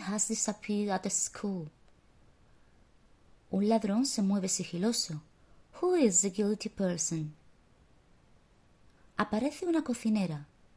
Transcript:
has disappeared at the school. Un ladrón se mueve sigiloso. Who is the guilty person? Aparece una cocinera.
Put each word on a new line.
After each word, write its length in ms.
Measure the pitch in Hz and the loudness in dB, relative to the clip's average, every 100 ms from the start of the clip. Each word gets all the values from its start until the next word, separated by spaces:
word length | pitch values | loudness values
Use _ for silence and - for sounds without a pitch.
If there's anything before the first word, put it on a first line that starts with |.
| - | -2
has 200 | 208 - | -2 -2
disappeared 640 | 220 - 202 - 208 208 | 0 -2 -4 -2 0 2
at 100 | 185 | 0
the 80 | 196 | 0
school. 600 | - - - 208 185 151 - - - _ - - - - - - - - _ - - - - _ | -2 -2 -4 -4 -4 -8 -14 -20 -20 _ -20 -20 -20 -20 -20 -20 -20 -20 _ -20 -20 -20 -20 _
Un 180 | 190 208 | 0 4
ladrón 380 | 226 214 208 269 | 2 2 0 0
se 160 | - | 0
mueve 260 | 196 202 185 | 2 2 0
sigiloso. 760 | - 180 170 208 233 - 156 - _ - - - - | -2 -4 -2 0 0 -4 -6 -12 _ -20 -20 -20 -2
Who 140 | 359 359 | 2 6
is 260 | 240 180 | 6 4
the 80 | 202 | 0
guilty 400 | 185 208 214 - | 0 0 0 -4
person? 640 | - 190 175 - 160 156 - - - _ _ - _ _ - - - _ _ - _ - _ - - | -2 0 0 -2 -2 -4 -10 -20 -20 _ _ -20 _ _ -20 -20 -20 _ _ -20 _ -20 _ -14 -4
Aparece 480 | 208 214 269 - 359 | -2 0 -2 -2 0
una 180 | 330 | 0
cocinera. 640 | 294 240 220 214 180 147 147 - - | 0 -2 0 0 0 -4 -10 -20 -20